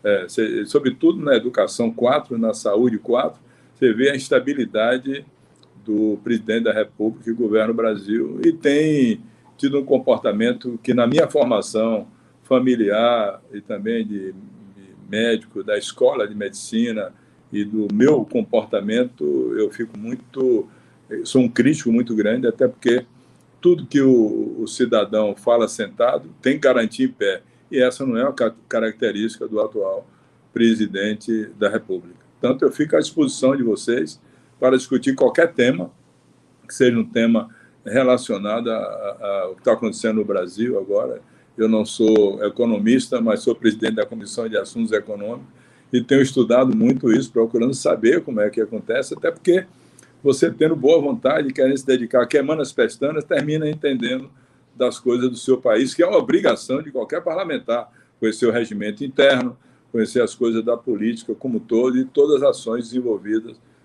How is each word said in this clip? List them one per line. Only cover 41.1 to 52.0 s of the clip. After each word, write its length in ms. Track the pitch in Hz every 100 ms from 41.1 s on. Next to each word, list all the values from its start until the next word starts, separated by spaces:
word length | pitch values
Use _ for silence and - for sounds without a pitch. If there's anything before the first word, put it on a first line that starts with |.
| 117 _ _ _ -
Eu 100 | 110
não 180 | 110 104
sou 560 | - 110 110 101 101
economista, 760 | 104 - 120 107 107 131 127 123
mas 220 | 113 104
sou 140 | - 117
presidente 400 | 113 107 107 107
da 100 | 101
Comissão 420 | 113 101 - 113
de 100 | 104
Assuntos 340 | 98 117 110
Econômicos 560 | 107 101 104 104 123 - _ _ _ _
e 100 | 123
tenho 200 | 117 139
estudado 540 | 135 - 113 120 131 110
muito 360 | 113 135 120
isso, 200 | 110 -
procurando 420 | 117 113 120 120
saber 480 | 135 - - 113 170
como 180 | 160 113
é 100 | 104
que 120 | 110
acontece, 520 | 107 107 - 117 131
até 180 | - 165
porque 340 | 165 - 180 185 _ _ _ _ _
você 300 | 143 127 -
tendo 240 | - 156 165
boa 260 | 131 165
vontade, 500 | 143 117 131 156 139
querendo 260 | 135 131 139
se 80 | 131
dedicar, 400 | 127